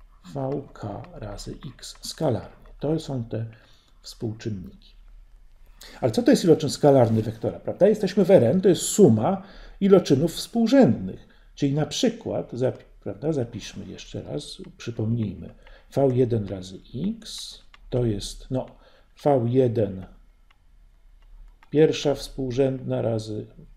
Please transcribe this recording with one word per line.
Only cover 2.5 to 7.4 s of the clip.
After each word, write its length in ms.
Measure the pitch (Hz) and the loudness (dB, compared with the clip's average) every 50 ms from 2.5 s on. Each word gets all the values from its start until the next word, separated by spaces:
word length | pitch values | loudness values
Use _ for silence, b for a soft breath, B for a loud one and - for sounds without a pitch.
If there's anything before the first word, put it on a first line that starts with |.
| - - - - - - | -20 -20 -20 -20 -16 -8
To 180 | - 139 160 160 | -4 -4 -2 -4
są 260 | 156 - 139 127 117 | -4 -6 -8 -8 -6
te 220 | 117 - 113 113 113 113 b b b b b b b b _ _ | -6 -6 -8 -8 -8 -12 b b b b b b b b _ _
współczynniki. 920 | - - - 120 113 107 113 - 117 110 95 87 - - - - - - - - - - - - - - - - - - - - B B B B B B B | -20 -16 -10 -10 -10 -10 -8 -8 -10 -10 -8 -12 -16 -18 -20 -20 -20 -20 -20 -20 -20 -20 -20 -20 -20 -20 -20 -20 -20 -20 -20 -20 B B B B B B B
Ale 120 | B 127 117 | B -2 0
co 100 | - 240 | 2 4
to 80 | 202 | 4
jest 140 | 175 - - | 4 4 6
iloczyn 260 | 180 156 151 - 139 | 4 4 4 4 -4
skalarny 520 | - - - 147 139 135 120 110 110 110 110 | -4 2 4 6 6 6 6 4 2 0 -2
wektora, 380 | 113 110 - | -2 -6 -6